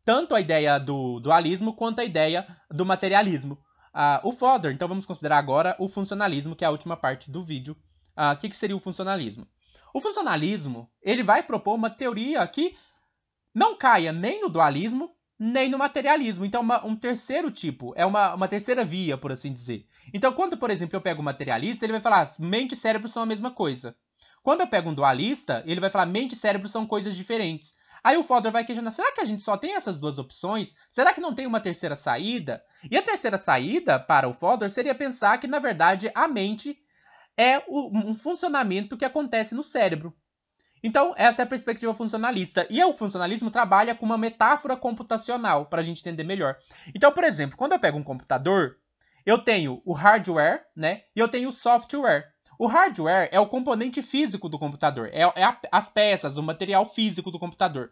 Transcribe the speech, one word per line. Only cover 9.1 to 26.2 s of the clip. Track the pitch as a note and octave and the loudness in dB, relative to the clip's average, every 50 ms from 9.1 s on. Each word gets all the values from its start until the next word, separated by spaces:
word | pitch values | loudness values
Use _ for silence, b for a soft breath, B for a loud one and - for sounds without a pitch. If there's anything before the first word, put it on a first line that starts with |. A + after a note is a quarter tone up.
| G3 F3+ C3+ G#2+ G#2 A#2+ - - _ _ b b b b b b | -4 -4 -4 -8 -10 -14 -18 -20 _ _ b b b b b b
O | b C4+ | b -4
funcionalismo, | - G#4+ G4+ G#4+ E4+ A#3+ F3 D3+ D#3 F#3 G#3+ F3+ D3 C3+ A#2+ A#2 A#2+ - _ _ | -4 -2 -4 -2 0 0 0 0 0 -2 -2 -4 -6 -8 -10 -10 -12 -18 _ _
ele | - F#3+ A3 B3 | -2 -2 0 2
vai | A3 F#3 A3 D4+ | 4 4 4 4
propor | E4 - B3 - - G3+ A3 | 4 0 -6 -4 -2 -2 -2
uma | A3+ A3 A3+ | 0 -2 -4
teoria | A3+ - C4+ B3 A3+ G#3 A#3 C#4 D#4 B3+ F3 | -4 -4 -6 -4 -4 -4 -4 -2 -2 -2 -2
que | F3 - C#4 E4 F#4 b b b b b b b b b b _ _ _ _ _ _ _ | -2 -2 -2 -2 -2 b b b b b b b b b b _ _ _ _ _ _ _
não | G#3+ D#4+ A4+ G4+ | 2 2 2 2
caia | - - B3 A3+ F#3 E3 D#3+ | 2 4 4 4 6 4 0
nem | D#3+ E3 F#3 A#3 F#4+ G#4+ | -2 -2 -2 -4 -4 -4
no | G#4 A3+ | -4 -2
dualismo, | D#3+ E3 D#3 D3 C#3 C#3+ G3 A3+ B3 C4 E4+ - - _ _ _ _ - | 2 4 4 4 4 0 -2 -2 -4 -4 -6 -8 -12 _ _ _ _ -6
nem | A3 A3+ A#3+ C4+ C4 C4 | -4 -2 0 0 0 0
no | C#4 C4 | 0 0
materialismo. | C#4 C#4 - C#4+ B3+ C#4 D4+ D4+ C4 A3 F#3+ F3 G3 | -2 -2 -2 0 2 2 2 2 2 -2 -4 -4 -6
Então, | G3+ G#3+ B3 | -4 -2 -2
uma, | A#3 A3+ B3 A3 - | 0 0 0 0 0
um | A3 A3 | -4 -6
terceiro | G#3+ - B3 B3 A#3+ - - C4 E4 E4+ D4 | -6 -4 -6 -6 -6 -6 -4 -4 -4 -4 -4
tipo, | A#3 - F3 D3+ B2 - B2 A#2+ - | -6 -6 -8 -8 -8 -8 -12 -10 -2
é | D#3+ F3 | 0 0
uma, | F#3+ G3+ G#3 G3+ F3+ E3+ | 2 4 2 2 2 2
uma | F#3 F#3+ F#3 | -2 -4 -2
terceira | G3+ G#3 G3+ B3+ B3 B3+ A3 | -4 -6 -2 -2 -2 0 -2
via, | D#3 E3 F#3+ F#3 D#3 C3+ C3+ | -2 -4 -4 -4 -4 -4 -4
por | - C3+ | -6 -8
assim | C3 - - C#3+ | -8 -8 -8 -10
dizer. | C3 A#2+ B2 B2 A#2 G2 - b b b b B2 | -10 -10 -10 -10 -10 -10 -10 b b b b -12
Então, | C3 G3 C4 C4 | -4 0 0 0
quando, | B3+ E4 F#4+ F4 F4 | 2 0 -2 -2 -2
por | A3+ B3 A3+ | -4 -4 -4
exemplo, | G3+ E3 F3 E3 - | -2 -4 -4 -6 -6
eu | F#3 | -6
pego | - F#3 D#3+ D3 | -4 -4 -4 -4
o | D3 | -4
materialista, | C#3+ C3+ - C#3+ C3+ A#2 A2+ C#3+ G#3+ G#3 - A#3 | -6 -6 -6 -4 -4 -2 -2 -2 -4 -4 -4 -4
ele | A3 | -4
vai | A3 A3 | -4 -2
falar, | G#3+ A#3 G#3 F3+ | 2 4 4 4
"Ah, | D3+ C3+ - - | 4 2 -4 -8
mente | D#3+ F3 G3+ A#3 C4+ B3 | -4 -2 -2 -2 -2 -4
e | - | -8
cérebro | - - A3 A3 G#3+ A3 A3+ | -4 -2 -2 0 0 -4 -6
são | - A#3 | -6 -6
a | A3+ | -4
mesma | A3+ A3 G3+ A3+ B3+ | -4 -4 -4 -6 -8
coisa." | B3 - F3 D3 C3 B2+ C3 A#2+ - _ _ _ _ b b b b b | -6 -4 -4 -4 -4 -6 -10 -14 -16 _ _ _ _ b b b b b
Quando | _ C4 D#4 F4 | _ 0 2 2
eu | F4+ | 0
pego | - - E3+ D#3+ E3 | 0 0 -2 -2 -2
um | D3+ | -2
dualista, | C3+ C#3 C3+ C3 B2+ F3+ A#3 C#4 - - - B2+ A2+ - | 2 2 2 4 2 0 -2 -4 -6 -4 -4 -4 -4 -4
ele | D#3+ F3 F3+ | -4 -4 -2
vai | F#3+ F#3+ | -2 0
falar, | - G3 F3 | 0 0 0
"Mente | F3 F#3 A3 | 0 0 -4